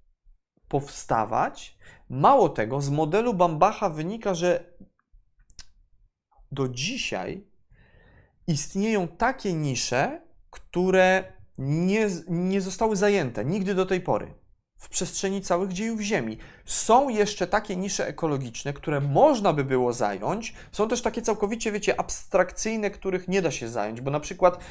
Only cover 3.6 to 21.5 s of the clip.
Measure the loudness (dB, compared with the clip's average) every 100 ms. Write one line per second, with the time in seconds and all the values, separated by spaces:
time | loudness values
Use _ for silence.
3.6 | 2 2 -2 -2 -6 -4 -4 0 2 0
4.6 | -2 -18 -20 _ _ -20 _ _ -20 -20
5.6 | -20 -20 _ _ _ _ _ _ -10 -4
6.6 | -4 -4 -6 -6 -6 -6 -6 -10 -14 _
7.6 | _ -20 -20 -20 -20 -20 _ _ -2 -2
8.6 | -2 -2 0 0 -2 0 -2 0 -2 -2
9.6 | -2 -2 0 0 0 -2 -14 -20 _ -20
10.6 | -8 0 4 6 6 4 0 -12 -18 -8
11.6 | -2 0 2 2 0 -2 -4 -2 0 0
12.6 | -2 -2 0 2 2 2 0 -2 -2 0
13.6 | 0 0 0 0 0 0 -2 -14 _ _
14.6 | _ _ -10 -6 -4 -2 -2 -2 0 0
15.6 | 0 -2 -4 -4 -2 -2 -2 -8 -12 -16
16.6 | -6 -2 4 4 4 2 0 0 0 0
17.6 | -2 -4 -4 -4 -4 -2 -2 -2 -4 -8
18.6 | -8 -6 -4 -2 2 6 6 6 2 2
19.6 | 2 2 2 0 -2 -2 -4 -4 -6 -14
20.6 | -10 -2 0 0 -2 -2 -2 0 -2